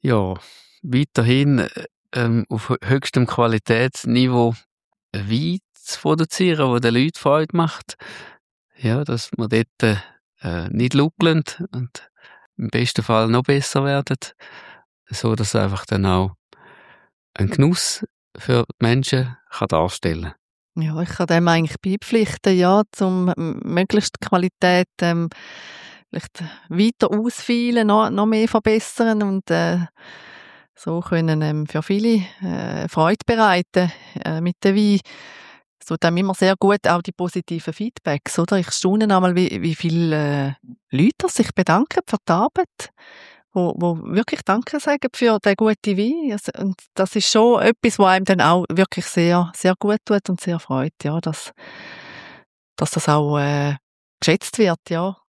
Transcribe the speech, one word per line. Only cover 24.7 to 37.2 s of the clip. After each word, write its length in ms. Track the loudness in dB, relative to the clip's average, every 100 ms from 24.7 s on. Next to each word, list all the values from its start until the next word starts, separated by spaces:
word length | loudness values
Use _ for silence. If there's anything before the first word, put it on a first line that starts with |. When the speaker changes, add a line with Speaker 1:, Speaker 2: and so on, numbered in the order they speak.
| 2 0 -2
Speaker 2:
ähm, 280 | -2 0 -4 -8 -20 -20 -20 -20 -20 -20 _
vielleicht 340 | -12 -12 -14 -14 -14 _
weiter 420 | 0 0 2 0
ausfeilen, 760 | 0 -2 -6 -2 0 2 2 4
noch, 220 | 4 2
noch 160 | 0 0
mehr 220 | 2 2
verbessern 760 | 2 2 0 -2 -2 0 2
und, 280 | 0 -4 0
äh, 280 | 0 2 0 -4 _ -20 -20 -20 -20 -20 -20 _
so 260 | _ -6 -6
können, 400 | -2 0 0 0
ähm, 260 | 0 -2 -4
für 160 | -6
viele, 400 | -2 0 2 2 0 -8
äh, 460 | -6 -6 -6 -6 -6
Freude 360 | 0 2 2
bereiten, 680 | -2 2 4 4 2 0 0 -4 -18 -10
äh, 180 | -6 -2
mit 160 | -2 0
dem 140 | 2 4
Wein. 240 | 4 2 0 -20 -20 -20 -20 -20 _ _
Es 80 | -8
tut 180 | 0
einem 120 | 0 2
immer 180 | -2
sehr 200 | 2 2 4
gut, 280 | 2 2 2
auch 120 | 0
die 120 | -2
positiven 600 | -6